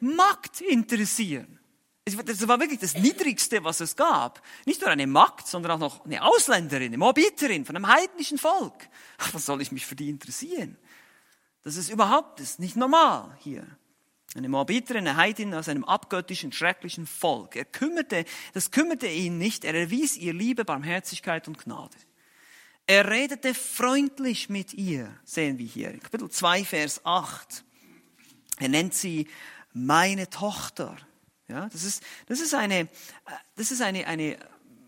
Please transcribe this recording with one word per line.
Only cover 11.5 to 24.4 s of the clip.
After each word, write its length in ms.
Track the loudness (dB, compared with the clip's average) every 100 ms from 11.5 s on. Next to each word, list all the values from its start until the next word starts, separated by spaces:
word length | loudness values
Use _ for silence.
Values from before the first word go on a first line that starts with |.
| _
Das 140 | -10 -6
ist 140 | -4
überhaupt, 500 | 2 4 4 2 -10
das 100 | -10
ist 80 | -8
nicht 160 | -4
normal 640 | 0 4 6 6 4 -4 -14
hier. 260 | -12 -12 -14 -20 _ _ _ _ -16
Eine 140 | -10 -2
Moabiterin, 580 | 0 0 -2 -2 -2 0
eine 100 | 2
Heidin 380 | 2 2 -4
aus 140 | -4 -4
einem 160 | -4
abgöttischen, 640 | 0 -2 0 -6 -4 -8 -8
schrecklichen 560 | -2 0 -2 -6 -12 -12
Volk. 480 | -2 0 0 -4
Er 120 | -10 -8
kümmerte, 580 | -4 -4 -2 -2 -4 -4 -10 -10
das 200 | -6 -2
kümmerte 340 | 0 0 0 -2
ihn 320 | -2 -2 -2
nicht. 260 | -2 -2
Er 100 | -2
erwies 420 | -2 0 0 -2 -2
ihr 160 | -4
Liebe, 320 | -4 -2 -2
Barmherzigkeit 800 | -2 -2 -2 -4 -6 -10 -4 -4 -6
und 120 | -14
Gnade. 380 | -12 -12 -14 -20 _ _ _ _ -20 -20 -20 _
Er 240 | 6 6 6
redete 460 | 2 -2 -2 -2
freundlich 920 | -2 -4 0 2 4 2 0 -4 -2